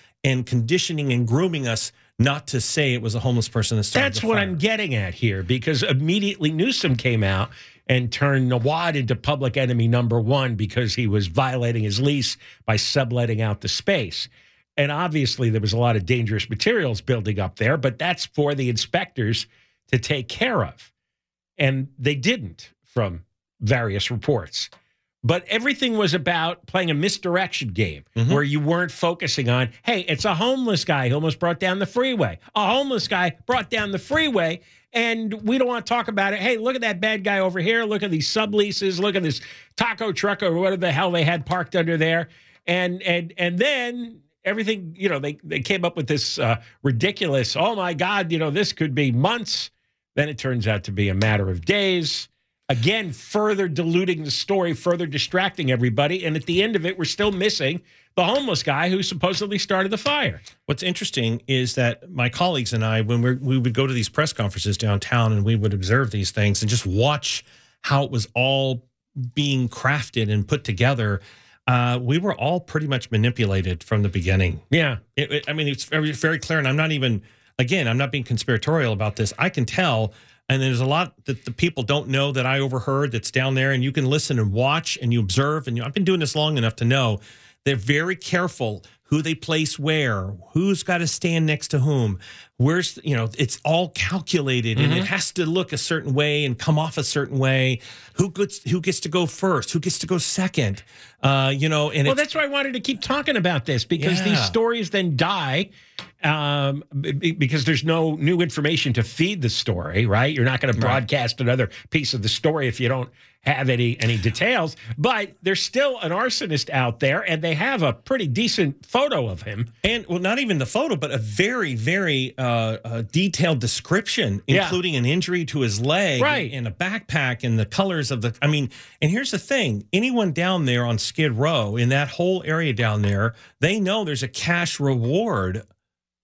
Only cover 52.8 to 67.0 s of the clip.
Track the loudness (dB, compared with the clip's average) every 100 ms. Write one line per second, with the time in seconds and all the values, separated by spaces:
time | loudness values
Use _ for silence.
52.8 | 2 0 -2 -8 -4 0 2 2 0 0
53.8 | 2 2 2 0 -4 -4 -2 0 0 0
54.8 | 0 0 -2 -4 -2 0 -2 -2 0 2
55.8 | 2 2 2 0 -2 -4 0 0 2 0
56.8 | -2 -2 -4 0 0 2 0 0 -2 -4
57.8 | -8 _ _ 0 2 2 0 -2 0 0
58.8 | 0 0 -2 -2 -2 0 -2 -4 -2 0
59.8 | 0 -2 -2 0 -2 -4 -12 -12 -6 -4
60.8 | -2 -4 -4 -2 0 -2 -2 -2 0 0
61.8 | 0 -2 -6 -4 -2 0 0 0 -2 0
62.8 | 0 0 0 2 2 0 0 2 2 0
63.8 | 0 0 -2 0 -2 0 -4 -2 -2 0
64.8 | 0 0 0 2 4 4 2 2 2 0
65.8 | 2 2 2 -2 -2 2 2 2 2 0
66.8 | 0 2